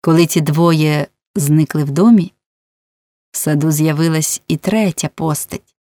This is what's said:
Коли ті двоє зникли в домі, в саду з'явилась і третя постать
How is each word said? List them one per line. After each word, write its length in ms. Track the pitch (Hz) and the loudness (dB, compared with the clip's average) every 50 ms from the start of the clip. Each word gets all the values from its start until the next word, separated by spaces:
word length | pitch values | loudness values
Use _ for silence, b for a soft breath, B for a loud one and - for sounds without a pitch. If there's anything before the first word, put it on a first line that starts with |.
Коли 260 | _ - 165 160 170 | _ 2 2 2 2
ті 140 | 160 - 175 | 2 0 -2
двоє 640 | 156 143 151 151 170 170 165 156 156 151 151 147 147 - _ _ _ _ _ | 0 0 0 0 2 2 2 2 0 0 0 -2 -4 -6 _ _ _ _ _
зникли 480 | 208 151 143 151 156 156 - - 151 151 | -4 0 2 2 2 2 0 -2 -4 -4
в 60 | 143 | -2
домі, 420 | 139 151 185 226 233 208 170 - _ _ _ _ _ _ _ _ _ _ _ _ _ _ _ _ _ _ _ _ | 0 2 4 4 4 4 2 0 _ _ _ _ _ _ _ _ _ _ _ _ _ _ _ _ _ _ _ _
в 60 | _ | _
саду 340 | - - 156 151 147 143 165 | -8 -4 -2 0 0 0 0
з'явилась 720 | 156 147 156 160 156 147 160 165 160 156 151 - - - _ _ | 0 0 0 0 0 0 0 0 0 0 -2 -4 -6 -8 _ _
і 80 | 170 | -6
третя 520 | 151 - - 196 220 214 190 165 - - 147 | -4 -2 -2 -2 0 0 0 -2 -4 -8 -10
постать 640 | _ - 165 160 151 - - - - - _ _ _ _ | _ -6 -4 -4 -4 -4 -6 -10 -12 -14 _ _ _ _